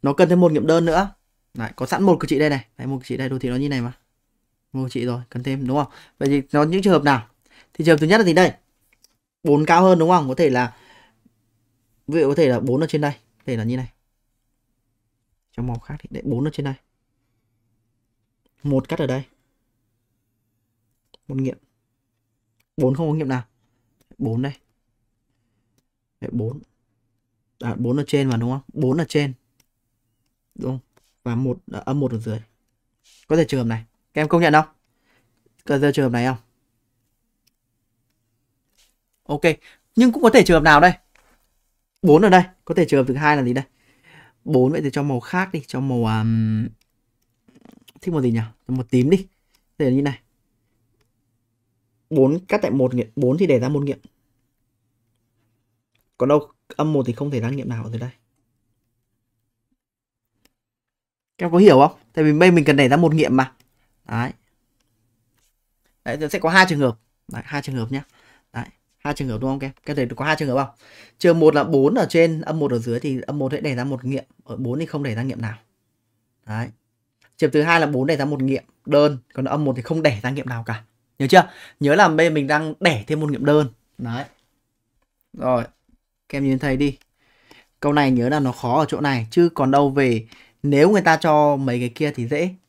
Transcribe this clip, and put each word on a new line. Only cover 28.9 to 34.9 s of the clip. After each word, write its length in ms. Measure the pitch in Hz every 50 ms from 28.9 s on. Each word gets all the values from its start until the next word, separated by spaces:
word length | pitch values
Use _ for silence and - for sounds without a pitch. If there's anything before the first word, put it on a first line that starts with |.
| 131
ở 80 | 165 165
trên. 260 | - - 147 147 139 127 _ _ _ _ _ _ _ _ _ _ _ _ _ _ _ _ _ _ _ _ _ _ _ _
Đúng 160 | - - 127
không? 80 | 131 127 _ _ _ _ _ _ _ _ _
Và 120 | 123 117
một, 220 | 117 131 131 123 - _ -
à, 80 | - 98
âm 200 | - - 135 147
một 120 | 139 123
ở 60 | 123
dưới. 220 | 110 113 113 107 110 110 _ _ _ _ _ _ _ _ _ _ _ _ _ _ _ _
Có 80 | _ 156
thể 100 | 165 160
trường 140 | - 147 131
hợp 80 | 120
này. 180 | 117 113 113 113 _ _ _ _ _ _
Các 80 | 151
em 60 | 151
công 140 | 147 - 170
nhận 120 | 170 156 151
không? 120 | 156 156 - _ _ _ _